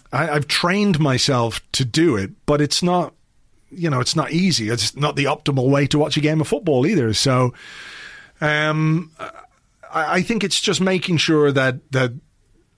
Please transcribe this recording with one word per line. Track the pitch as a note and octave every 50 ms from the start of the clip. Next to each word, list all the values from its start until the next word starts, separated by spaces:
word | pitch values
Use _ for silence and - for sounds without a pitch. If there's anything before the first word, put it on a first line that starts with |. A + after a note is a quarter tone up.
| - - -
I, | B2+ D#3 E3+
I've | D3 D3+ C3+ -
trained | - - - F3 F#3 G#3 G#3 G3+ F#3 C#3+
myself | D#3 C#3+ B2+ B2 - - C3+ B2 A#2 A#2 A2 - - _ -
to | - C3+
do | A#2+ - D#3 E3 F3 B2+
it, | G2+ F#2+ G2 - - _
but | - D3 C#3+
it's | D3 C#3+ - - -
not, | F3 F3+ F3 E3 C3+ - _ _ _ _ _ _ _ _ _ _ _
you | - F#3+ E3 E3+
know, | C#3 B2+
it's | B2 - -
not | E3 D3 B2+ C#3+
easy. | E3 F#3 G3 D3+ - A2 G#2
It's | A#2 A#2+ - - -
not | C3 C#3+ D3+ C#3+
the | C3+ C#3
optimal | C3 D3+ D3+ - - C#3 C3+ B2+ C3+
way | C#3 C#3+ C#3+
to | C3 - D3
watch | D3+ D#3 C#3
a | D#3+
game | C#3+ D3 D#3 D#3
of | D3+ -
football | A3 C#4+ A#3 F3 C#3+ B2+ B2+
either. | E3+ A3+ E3+ A#2+ A2 G#2+
So, | - - C3+ C3 B2+ B2+ B2 - - - - - - - - - - - - - - - - _ _
um, | D#3+ D3+ D3+ D3+ D3+ D#3 D#3 D#3 D#3 D#3 D#3 E3 F3 D#3 _ _
I, | - - - - - _ _ _ _ _ _ _ - - - D#3+ D#3+ D3 E3
I | F#3 F3+
think | - A#3 A3 G3
it's | F#3+ - -
just | - - F3+ C#3
making | F#3 F#3+ F#3+ F#3 - - F3 D3
sure | - - D#3+ D3+ D3 C#3+ C#3
that, | C3+ C3 C3 B2+ C3+ - _ C3+
that | C3 C3 B2 A#2+ C3+ - _ _ _ _ _ _ _ _ _ _